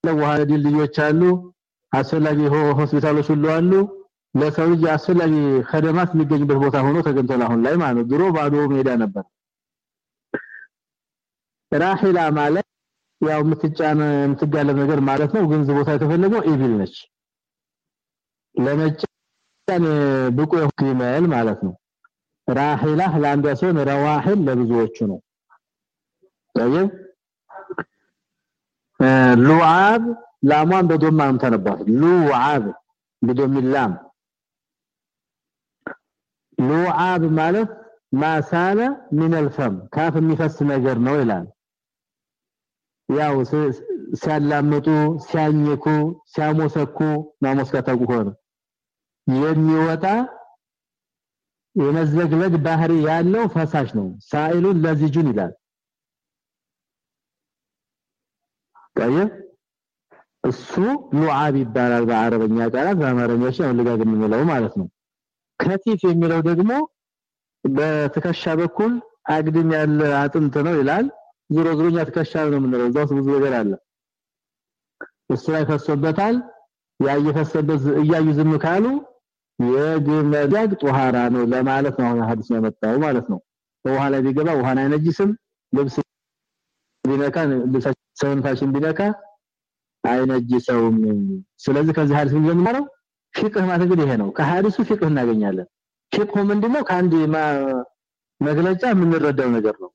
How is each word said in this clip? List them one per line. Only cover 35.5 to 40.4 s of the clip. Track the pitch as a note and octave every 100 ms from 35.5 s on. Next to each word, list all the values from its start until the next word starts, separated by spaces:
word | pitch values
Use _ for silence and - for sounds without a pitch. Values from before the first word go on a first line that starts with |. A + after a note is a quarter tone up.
| _ _ _ - - _ _ _ _ _ -
ሉዓብ | B2+ D#3 F3 D#3 F3+ F3+ D#3+
ማለት | D#3 D#3+ G3+ A3 - - _ _
ማሳለ | C3 D#3 D#3 D3 F3 F3+ G3+ B3 C#4+ -
ሚነል | D3 D#3+ E3 C#3+
ፈም | C3+ B2+ F#2 G2
ካፍ | D#3 E3
የሚፈስ | D#3+ D#3+ D#3+